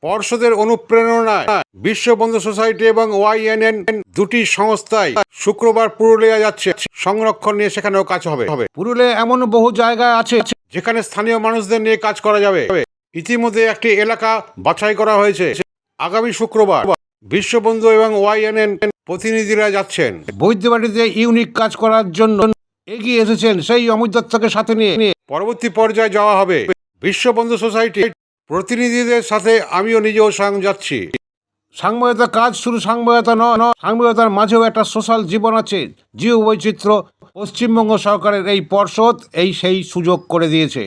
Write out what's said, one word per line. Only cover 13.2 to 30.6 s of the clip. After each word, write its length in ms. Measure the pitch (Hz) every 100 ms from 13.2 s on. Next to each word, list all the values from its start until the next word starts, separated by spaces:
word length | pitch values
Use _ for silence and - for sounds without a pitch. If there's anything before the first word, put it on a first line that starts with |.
| 165 240 233 214 226
একটি 160 | 220 233 202
এলাকা 280 | 214 226 220 220 - -
বাছাই 380 | 107 165 208 214
করা 180 | 214 208
হয়েছে। 320 | 208 170 175 98 185 _ _ _
আগামী 320 | 156 208 240 190
শুক্রবার 440 | 220 220 208 160 113 180 _ _ 104
বিশ্ববন্ধু 640 | 170 202 240 220 226 226 220
এবং 120 | 220 214
ওয়াইএনএন 500 | 202 214 214 220 214 196 208 - -
প্রতিনিধিরা 640 | 180 220 220 208 214 214 196
যাচ্ছেন। 360 | 196 - 139 90 78 98
বৈদ্যবাটীতে 640 | 165 226 214 233 226 208 233 185
ইউনিক 300 | 233 233 226 -
কাজ 120 | 226 -
করার 300 | 220 220 202
জন্য 280 | 165 220 208 220 220 _ _ -
এগিয়ে 340 | 226 220 240
এসেছেন 320 | 220 220 220 190
সেই 220 | 151 240 233
অমিত 220 | 220 233
দত্তকে 360 | 233 226 233 220
সাথে 240 | 208 220 220
নিয়ে। 180 | 214 185 214 170 _
পরবর্তী 360 | 143 202 233 233
পর্যায়ে 460 | 196 220 214 220 202
যাওয়া 180 | 208 196
হবে 220 | 190 165 104 185 _ _
বিশ্ববন্ধু 520 | - 196 247 226 233 233
সোসাইটির 540 | 226 214 233 202 220 180 _ _ _
প্রতিনিধিদের 720 | 165 185 240 247 240 240 240 -
সাথে। 240 | 214 196 226 165 175
আমিও 220 | 208 226 214
নিজেও 240 | 214 214 202
সঙ্গ 160 | 202 202